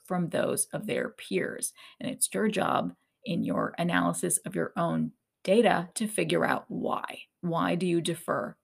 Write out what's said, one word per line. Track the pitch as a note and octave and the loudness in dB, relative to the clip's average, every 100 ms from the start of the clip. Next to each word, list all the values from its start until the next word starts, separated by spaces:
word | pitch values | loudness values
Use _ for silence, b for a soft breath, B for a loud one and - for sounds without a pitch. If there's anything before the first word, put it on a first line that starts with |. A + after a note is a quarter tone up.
| - | -4
from | F3+ E3+ | -2 0
those | - - - - | 0 0 0 -2
of | - G#3 | -4 -2
their | - - | -2 -4
peers. | - - F#3+ - - - B B B | -8 -4 -2 -2 -4 -8 B B B
And | - | -8
it's | - - | -4 -2
your | F#3+ G#3+ | 0 0
job | - - - - - _ _ - | 2 2 2 0 -6 _ _ -4
in | - | -2
your | A2 - - - | 0 0 -2 -2
analysis | E3+ F3 F3 F3 F3+ - - | 0 2 2 0 0 -2 -2
of | - | -4
your | - - | -4 0
own | E3+ D#3+ D#2 - _ _ | 0 0 -2 -6 _ _
data | - G#3+ G#3 F3 F3+ - | 4 6 6 4 0 -4
to | G#3+ | -4
figure | - E3 E3+ - | 0 2 2 2
out | - - | 0 -2
why. | - - - - - - - | -4 -2 -2 -6 -12 -14 -8
Why | F3 E3 F3+ F3 | -2 0 2 2
do | F3+ | 2
you | E3+ | 2
differ | E3 D#3+ - C#3+ - - | 0 -4 -2 -2 -2 -10